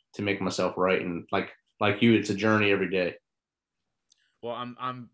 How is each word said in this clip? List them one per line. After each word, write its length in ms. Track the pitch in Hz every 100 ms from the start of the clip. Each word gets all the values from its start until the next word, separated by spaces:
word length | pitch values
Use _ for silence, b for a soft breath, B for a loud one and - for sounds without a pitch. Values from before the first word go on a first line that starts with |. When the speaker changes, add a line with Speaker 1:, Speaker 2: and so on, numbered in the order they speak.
| _ -
Speaker 1:
to 60 |
make 200 | 101 95
myself 320 | 92 90 92 90
right. 260 | 92 95
And 240 | 87 85 -
like, 220 | 98 - - _ -
like 220 | 107 101
you, 140 | 117 107
it's 140 | 98
a 60 | 98
journey 340 | 107 107 104
every 200 | 98 95
day. 260 | 92 87 - _ _ _ _ _ _ _ _ _ _ _ _
Speaker 2:
Well, 120 | 117
I'm, 220 | 117 123 120
I'm, 320 | 127 127 117